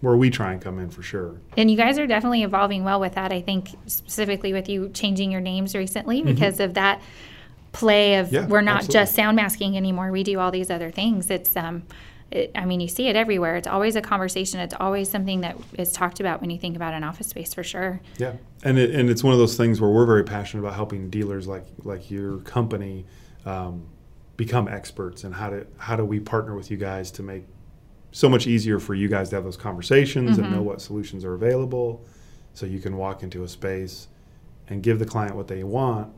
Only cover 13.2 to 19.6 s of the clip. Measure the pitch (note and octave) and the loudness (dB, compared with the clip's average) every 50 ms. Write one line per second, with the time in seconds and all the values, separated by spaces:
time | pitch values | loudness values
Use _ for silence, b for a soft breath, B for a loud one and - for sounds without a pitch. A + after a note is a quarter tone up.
13.2 | A3+ A3+ G#3 F#3 F3 E3 E3 F3 F3 - - G3 G#3 A3 A3+ A3 G#3 - G#3+ G3 | 2 2 2 0 2 0 0 -2 -2 -2 -2 0 0 2 0 0 -2 0 -2 -2
14.2 | F#3+ F#3 F#3 F#3+ F#3+ F#3 - F#3 F3+ F3 - - - F#3+ G3 G3+ G3 F#3+ G3 G#3 | 0 -2 -2 -4 -4 -4 -4 -6 -6 -8 -6 -4 -2 0 0 0 -2 -2 -2 -2
15.2 | F#3+ F#3+ F#3+ F#3+ F3+ E3+ - - - - - - F3+ F3 - - F#3 F3 F3+ - | -2 0 -2 -2 -2 -4 -6 -10 -14 -16 -8 -6 -4 -4 -2 -2 -2 -2 -2 -2
16.2 | G3+ F#3 E3 - - F3 E3+ F3 - F3+ E3 E3+ E3+ E3 D#3+ D#3 D#3 D3+ E3+ - | -2 -2 -2 -2 -4 -6 -6 -4 -6 -6 -6 -4 -6 -6 -6 -6 -6 -8 -8 -8
17.2 | A3 - - - E3 - - - F3 - - - F#3 F#3+ F3+ F#3 B B B B | -10 -10 -8 -8 -10 -10 -8 -8 -8 -8 -6 -4 -4 -4 -4 -6 B B B B
18.2 | B2 B2+ A#2 A#2+ - - - - - C#3 C3 C3 B2+ A#2 B2 D3 B2+ B2 A#2+ A2+ | -6 -6 -6 -10 -14 -18 -20 -6 0 2 4 6 6 4 4 4 4 4 4 4
19.2 | - C3+ B2+ B2 A#2+ A2 A2+ - | 4 6 8 8 8 6 6 4